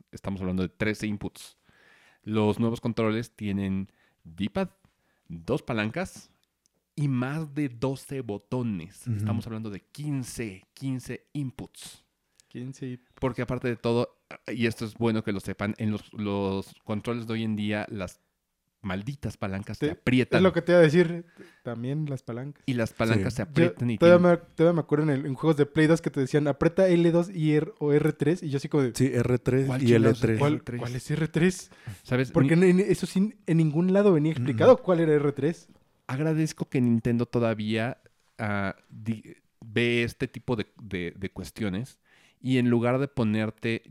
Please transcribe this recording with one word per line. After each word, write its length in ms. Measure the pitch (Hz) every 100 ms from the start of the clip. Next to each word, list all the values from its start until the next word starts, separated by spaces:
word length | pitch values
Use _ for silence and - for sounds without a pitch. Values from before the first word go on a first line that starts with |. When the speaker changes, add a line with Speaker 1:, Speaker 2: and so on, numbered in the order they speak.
| _
Speaker 1:
Estamos 300 | - - 95
hablando 240 | 92 92
de 40 | 90
trece 360 | - 107 104 107
inputs. 500 | 104 92 - - _ _ _ _ _ _ _
Los 340 | 107 107 107 104
nuevos 220 | 113 113
controles 500 | 117 113 110 110 117 -
tienen 560 | 104 98 98 95 95 _ _ _
D-pad, 460 | 160 85 208 190 185 _ _ _ _ _ -
dos 340 | 82 80 143
palancas 680 | - 113 107 165 185 - - _ _ _ _ _ _ -
y 120 | 143
más 460 | 123 127 156 151
de 140 | 143 143
doce 520 | 117 135 135 - 135
botones. 840 | 117 101 - 127 117 95 85 - 123
Speaker 2:
Ujú. 100 | 104
Speaker 1:
Estamos 300 | 104 104 117
hablando 240 | 110 110
de 100 | 95
quince, 840 | _ - 147 135 120 - 113 92 _
quince 520 | - 135 127 - 120 _
inputs. 720 | 151 131 - 92 - - - _ _ _ _ _
Speaker 3:
Quince 380 | 123 127 131 131
y 140 | 127 _ -
Speaker 1:
Porque 220 | 131 120
aparte 240 | 120 127 127
de 100 | 113
todo, 400 | 117 117 - _ - - -
y 200 | 113 117
esto 180 | -
es 100 | 113
bueno 300 | - 117 110
que 80 | 110
lo 80 | 98
sepan, 340 | - - 101 -
en 120 | 107
los, 220 | 104 -
los 600 | - 101 101 98 95 - -
controles 420 | - 104 123 117 113
de 60 |
hoy 100 | 113
en 140 | 110 107
día, 280 | 104 104 -
las 300 | 104 92 - _ _ _ _ _ _
malditas 560 | 98 95 107 139 113 -
palancas 420 | 101 98 110 107
Speaker 3:
Te-, 80 | 147
Speaker 1:
se 60 |
aprietan. 460 | 175 - 127 117 -
Speaker 3:
es 40 |
lo 100 | 185
que 100 | 170
te 80 | 170
iba 60 | 175
a 40 |
decir, 420 | 160 170 170 170 - - - _
también 440 | 123 117 123 151 147
las 140 | 131
palancas. 400 | - 117 143 - -
Speaker 1:
Y 80 |
las 180 | 120 110
palancas 400 | - 113 110 95
Speaker 2:
Sí. 60 | 104
Speaker 1:
se 40 |
Speaker 3:
Yo 60 | 101
Speaker 1:
aprietan 400 | 156 170 - 120
y 80 | 110
Speaker 3:
todavía 220 | 170 175
Speaker 1:
tienen 200 | 180 170
Speaker 3:
me, 140 | -
todavía 200 | - 165
me 60 | 170
acuerdo 240 | - 151
en, 60 | 156
el, 160 | 135 147
en 80 |
juegos 220 | 127 160 147
de 100 | 143
Play 200 | 160 156
dos 120 | 165
que 80 | 151
te 100 | 139
decían, 260 | 127 151 147
"Aprieta 380 | 135 165 190 190
L 240 | 170 170
dos 200 | 170 175
y 240 | 185 151
R-, 180 | 151 151 -
o 120 | 147
R 200 | 147 151
tres", 300 | - 143 185
y 80 | 160
yo 80 | 139
así 100 | 156
como 140 | 151
de, 80 | 127
Speaker 2:
Sí, 160 | 113 131
R 260 | 123 120 123
tres 280 | - 131 135
Speaker 1:
¿Cuál 160 | 131
Speaker 2:
y 40 | 117
Speaker 1:
chingados? 320 | 113 113 113
Speaker 2:
L 40 | 117
tres. 120 | 110
Speaker 3:
"¿Cuál, 140 | 147
Speaker 1:
L 100 | 151
tres. 160 | - 120
Speaker 3:
cuál 140 | 120 131
es 140 | -
R 180 | 151 160
tres?". 420 | 165 180 - - - - 98
Speaker 1:
¿Sabes? 280 | - 127 127
Speaker 3:
Porque 240 | 165 139 165
Speaker 1:
Ni- 100 | 185
Speaker 3:
en, 100 | 180
en, 100 | 202
eso 160 | 170 -
sí, 280 | 185 214 - -
en 100 | 165
ningún 360 | 156 151 185
lado 200 | 196 202
venía 200 | 160 156
explicado 420 | 151 127 117 196
Speaker 2:
Ujú. 80 | 226
Speaker 3:
cuál 180 | 185 170
era 140 | 160
R 180 | 151 143
tres. 360 | - 147 175 _ _ _ _ -
Speaker 1:
Agradezco 640 | 131 160 156 156 - -
que 120 | 139
Nintendo 420 | 120 117 123 117
todavía, 720 | 120 120 117 110 107 110 117 - _ _ _ -
ah, 380 | 107 101 98 - _
di-, 460 | 117 110 110 - - _ _
ve 380 | 113 113 120 120
este 240 | 117 - 131
tipo 280 | - - 110
de, 100 | 95 -
de, 320 | 107 92 85 -
de 140 | 95
cuestiones 680 | - 85 - 107 92 127 _ _ _ _ _
y 160 | 123 131
en 100 | 123
lugar 300 | 117 120 131
de 100 | 139
ponerte 760 | - 110 107 107 - 117 113 -